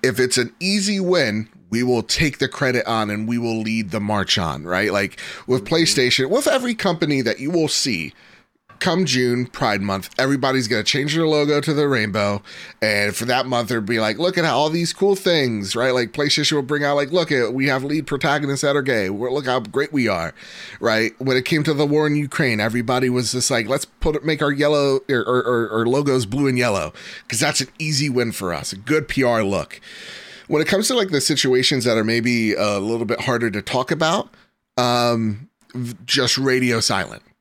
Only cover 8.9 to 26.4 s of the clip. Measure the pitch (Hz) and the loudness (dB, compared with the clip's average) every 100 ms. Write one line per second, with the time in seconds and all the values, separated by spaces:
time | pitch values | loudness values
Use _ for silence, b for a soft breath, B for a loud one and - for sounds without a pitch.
8.9 | 170 175 127 123 123 123 - 120 101 101 | 2 2 2 2 0 -4 -2 0 0 0
9.9 | 95 - - 135 139 135 131 113 110 104 | -2 -4 -2 0 2 2 0 0 0 0
10.9 | 143 143 160 160 151 147 147 143 147 143 | -2 0 0 2 2 2 2 2 0 2
11.9 | 127 107 101 101 101 B B B - 110 | 2 0 0 0 -2 B B B -2 0
12.9 | 104 104 95 113 123 127 120 113 120 104 | 2 0 -2 -2 0 0 -2 0 -2 0
13.9 | 117 110 107 175 180 165 123 151 165 165 | 0 0 0 0 2 2 2 2 0 -2
14.9 | - 196 190 185 165 127 110 98 117 127 | 0 2 2 2 2 2 -2 -4 0 0
15.9 | 127 117 - 147 151 143 151 131 147 143 | 2 -2 -2 0 2 2 0 0 -2 2
16.9 | 143 143 175 160 139 113 131 135 131 139 | 0 2 0 2 2 2 0 0 0 0
17.9 | 151 139 139 151 147 143 139 143 143 135 | -4 -2 -2 0 0 0 0 2 2 2
18.9 | 117 95 101 123 135 127 127 110 131 151 | 0 0 -2 -2 -2 0 -2 -2 -4 0
19.9 | 143 117 90 82 - B B B B 113 | 0 0 0 -4 -10 B B B B 0
20.9 | 110 113 - 131 127 127 160 151 143 147 | 2 0 -2 0 0 0 0 0 0 2
21.9 | 151 151 147 147 - 139 107 110 120 117 | 2 2 0 -2 0 0 2 0 0 0
22.9 | 127 131 123 113 127 117 120 107 135 - | 0 2 0 -2 -2 0 0 0 -4 -4
23.9 | _ 165 151 156 151 147 143 147 147 139 | _ -2 0 -2 0 0 2 2 4 2
24.9 | 135 - 127 107 123 120 120 110 110 117 | 0 0 -2 2 0 2 0 0 0 2
25.9 | 135 143 127 104 127 | 2 2 0 0 0